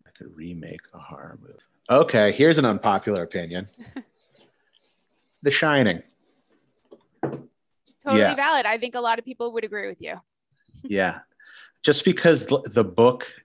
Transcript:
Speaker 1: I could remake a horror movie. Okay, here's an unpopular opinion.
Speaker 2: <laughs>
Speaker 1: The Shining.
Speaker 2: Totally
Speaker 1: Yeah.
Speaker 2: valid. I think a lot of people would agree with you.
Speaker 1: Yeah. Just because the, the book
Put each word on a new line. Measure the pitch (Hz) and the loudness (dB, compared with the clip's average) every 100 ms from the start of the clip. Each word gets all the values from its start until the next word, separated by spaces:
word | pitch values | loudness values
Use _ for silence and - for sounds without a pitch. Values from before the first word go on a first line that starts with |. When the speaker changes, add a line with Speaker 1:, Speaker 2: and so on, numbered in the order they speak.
| _ | _
Speaker 1:
I | _ | _
could | - 78 | -20 -16
remake | 85 85 80 85 _ | -14 -14 -14 -18 _
a | - | -20
horror | - 71 71 - | -20 -20 -20 -20
movie. | - - _ _ - | -20 -20 _ _ 2
Okay, | 131 170 117 123 | 2 4 4 2
here's | 120 151 156 | 4 4 4
an | |
unpopular | 127 104 110 95 - 98 | 2 0 0 0 0 -4
opinion. | 82 95 82 90 104 _ - | -4 -8 -8 -10 -12 _ -18
Speaker 2:
<laughs> | 269 - _ _ _ _ _ _ _ _ _ _ _ _ _ | -18 -20 _ _ _ _ _ _ _ _ _ _ _ _ _
Speaker 1:
The | 143 | -2
Shining. | 139 156 143 110 85 - _ _ _ _ _ _ _ _ - _ _ | 2 2 4 2 0 -10 _ _ _ _ _ _ _ _ -20 _ _
Speaker 2:
Totally | - - - _ _ _ _ _ 285 262 | -10 -10 -16 _ _ _ _ _ 0 2
Speaker 1:
Yeah. | 202 | 4
Speaker 2:
valid. | - 285 294 208 | 2 0 0 0
I | 226 | -4
think | 247 | -6
a | 240 | -6
lot | 233 233 | -4 -4
of | |
people | 233 247 240 | -6 -10 -8
would | 226 | -6
agree | 220 208 196 | -8 -10 -10
with | 175 | -12
you. | 165 180 _ _ _ _ _ - | -14 -14 _ _ _ _ _ -20
Speaker 1:
Yeah. | 262 98 92 - - _ - - - _ | -6 -2 -2 -4 -18 _ -20 -20 -20 _
Just | - 143 | 0 2
because | 190 180 170 147 - | 0 2 2 2 0
the, | 131 117 | -2 0
the | 98 | -2
book | 90 90 120 123 - - | 0 4 4 4 -10 -20